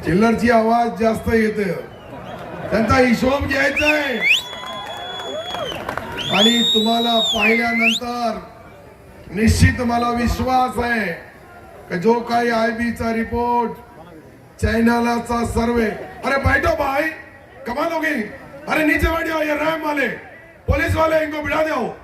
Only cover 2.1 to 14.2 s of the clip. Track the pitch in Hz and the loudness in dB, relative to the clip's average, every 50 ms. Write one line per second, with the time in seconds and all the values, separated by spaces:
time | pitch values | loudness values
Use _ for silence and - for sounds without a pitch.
2.1 | - - - - - - - - - - - - - 208 226 214 247 262 254 254 | -16 -14 -14 -14 -14 -14 -12 -14 -12 -12 -6 -2 0 0 2 4 4 4 6 4
3.1 | 226 175 - 262 269 285 285 294 - 277 277 277 269 - 294 302 302 302 285 277 | 4 2 2 2 2 0 0 -2 0 0 0 0 2 2 2 2 2 2 0 -2
4.1 | 254 220 - - - - - 906 - - - - - - - - - - - - | -2 -2 2 2 2 2 0 -4 -12 -12 -12 -10 -10 -10 -10 -10 -12 -12 -10 -10
5.1 | - - - - 539 622 659 719 740 - 622 494 - - - - - - - - | -10 -10 -10 -8 -8 -10 -8 -8 -8 -6 -6 -6 -8 -8 -8 -8 -8 -8 -8 -8
6.1 | - - - - - 196 208 220 233 240 220 - - 220 214 226 233 233 233 233 | -8 -6 -4 0 2 6 6 6 6 4 2 2 2 2 2 2 2 2 2 2
7.1 | 233 226 226 226 - 214 208 214 226 233 233 233 233 226 226 233 220 - 247 240 | 2 2 2 2 2 2 4 4 4 4 2 0 0 2 2 2 2 0 -4 -4
8.1 | 240 240 240 226 208 190 - - - - - - - - - - - - - - | -4 -4 -2 -4 -4 -6 -10 -14 -18 -20 -20 -20 -20 -20 -20 -20 -20 -20 -20 -20
9.1 | - - - - 156 185 226 226 - - 254 254 240 254 247 233 233 240 240 240 | -20 -20 -18 -10 -4 2 2 4 6 6 6 4 4 2 0 0 0 0 0 0
10.1 | 233 240 240 226 - - - 254 254 254 254 247 - 233 240 240 240 226 202 180 | 0 0 0 -2 -2 -2 0 2 2 2 2 0 -2 -4 -2 -2 0 -2 -2 -4
11.1 | 165 - - - - - - - - - - - - - - - 175 175 170 220 | -6 -8 -12 -20 -20 -20 -20 -20 -20 -20 -20 -20 -20 -20 -12 -8 -6 0 2 2
12.1 | 233 240 226 226 233 240 240 240 233 226 226 233 226 220 233 233 226 - 247 226 | 2 2 0 0 0 0 0 2 0 0 0 0 -2 -2 -4 -4 -4 -4 -4 -2
13.1 | 226 226 226 220 233 233 240 240 240 240 233 226 - - - - - - - - | -2 -2 -4 -2 -2 -2 0 2 2 0 0 -2 -4 -10 -16 -20 -20 -20 -20 -20
14.1 | - 156 | -20 -20